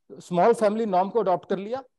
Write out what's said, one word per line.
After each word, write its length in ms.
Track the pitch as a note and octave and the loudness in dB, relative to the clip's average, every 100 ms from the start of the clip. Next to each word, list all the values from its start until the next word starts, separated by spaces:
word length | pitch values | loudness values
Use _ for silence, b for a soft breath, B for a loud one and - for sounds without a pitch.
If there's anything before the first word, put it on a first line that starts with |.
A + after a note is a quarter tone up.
| _ - | _ -20
स्मॉल 340 | - F3 G#3+ | -4 2 4
फैमिली 320 | A#3 G#3 A3 A3 | 4 0 0 0
नॉर्म 240 | F3+ G3 | 0 0
को 100 | A#3 | -2
अडॉप्ट 280 | F#3+ F3 - | 0 -2 -2
कर 100 | F#3 | -8
लिया, 240 | G3+ C4 C4 | -6 -12 -12